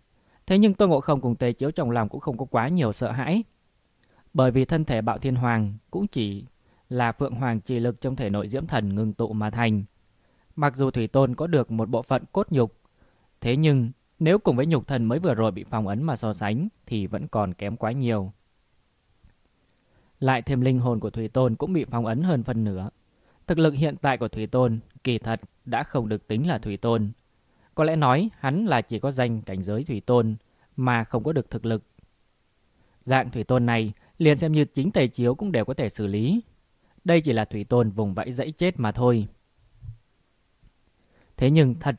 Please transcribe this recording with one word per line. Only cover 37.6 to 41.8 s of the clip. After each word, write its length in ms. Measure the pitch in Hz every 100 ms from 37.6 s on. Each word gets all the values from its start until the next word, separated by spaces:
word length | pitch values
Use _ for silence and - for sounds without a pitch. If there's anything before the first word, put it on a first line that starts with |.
Tôn 260 | 104 123 113
vùng 240 | 98 104
vẫy 180 | 90 120
dãy 200 | 123 139
chết 280 | 156 175 180
mà 120 | 110
thôi. 340 | 110 123 117 101 - _ _ _ - - - _ _ _ _ _ _ _ _ _ _ _ _ _ -
Thế 140 | 131
nhưng 240 | 156 135 117